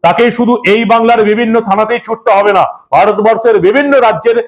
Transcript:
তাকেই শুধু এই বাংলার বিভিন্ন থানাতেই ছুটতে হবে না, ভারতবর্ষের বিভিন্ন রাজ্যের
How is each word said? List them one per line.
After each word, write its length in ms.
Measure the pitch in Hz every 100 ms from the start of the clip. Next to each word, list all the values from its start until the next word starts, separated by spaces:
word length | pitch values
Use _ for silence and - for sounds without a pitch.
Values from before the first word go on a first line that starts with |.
তাকেই 280 | 170 151 240
শুধু 220 | 233 233 240 -
এই 140 | 208 226
বাংলার 360 | 233 226 233
বিভিন্ন 320 | 208 214 240 226
থানাতেই 400 | 220 196 214 233 -
ছুটতে 260 | 220 -
হবে 200 | 196 208
না, 100 | 196 160 - _
ভারতবর্ষের 640 | 143 196 202 214 226 233 214
বিভিন্ন 340 | 175 240 285 277
রাজ্যের 380 | 240 214 233 233